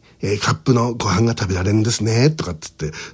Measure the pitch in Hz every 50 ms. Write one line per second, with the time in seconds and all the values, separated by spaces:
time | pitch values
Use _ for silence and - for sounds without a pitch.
0 | _ _ _ _ - 98 104 101 - - 151 156 - - 127 117 117 120 117 120
1 | 113 107 92 95 113 117 110 - 104 90 92 90 92 101 104 110 107 117 113 -
2 | 107 113 110 117 131 151 156 156 - 90 85 - - - - - 80 76 - -
3 | - -